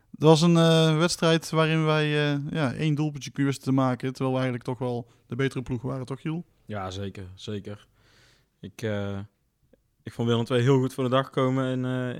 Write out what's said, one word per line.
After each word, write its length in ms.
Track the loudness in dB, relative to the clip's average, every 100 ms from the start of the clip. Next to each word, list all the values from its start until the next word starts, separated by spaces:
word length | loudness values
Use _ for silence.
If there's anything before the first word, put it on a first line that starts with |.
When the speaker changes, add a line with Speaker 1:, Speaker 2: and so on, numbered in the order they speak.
| _
Speaker 1:
Het 120 | 2
was 200 | 6 8
een, 140 | 6 6
eh, 420 | 6 6 4 4
wedstrijd 520 | 0 2 2 2 0
waarin 340 | 0 2 2
wij, 480 | 2 0 0 0 0
eh, 60 | -2 -4
ja, 220 | -2 -2
één 220 | -2 0
doelpuntje 360 | 0 -2 -6 -8
wisten 300 | -2 -2 -2
te 80 | 0
maken, 360 | 0 0 -2 -6
terwijl 180 | -4 -2
we 100 | -2
eigenlijk 240 | -2 -4
toch 140 | -6 -6
wel 280 | -6 -6 -10 _ -10
de 100 | -4
betere 260 | -2 -4
ploeg 200 | -6 -6
waren, 240 | -6 -8 -8
toch, 140 | -8
Giel? 240 | -6 -8 -10 _
Speaker 2:
Ja, 260 | -12 -8 -8
zeker, 340 | -8 -8 -10 -16
zeker. 520 | -14 -10 -10 -10 -16 _ _ _ _ _ _ _ _
Ik, 220 | -18 -8
eh, 360 | -6 -4 -4 -8 -12 _ _ _ _ _ _ _
ik 100 | -12
vond 160 | -4 0
Willem 160 | 0
twee 180 | 2 2
heel 160 | 4 4
goed 160 | 2
voor 100 | -2
de 60 | 0
dag 200 | 0 0
komen 360 | 0 0 0 -2
in, 120 | -2
eh, 240 | -4 -4 -6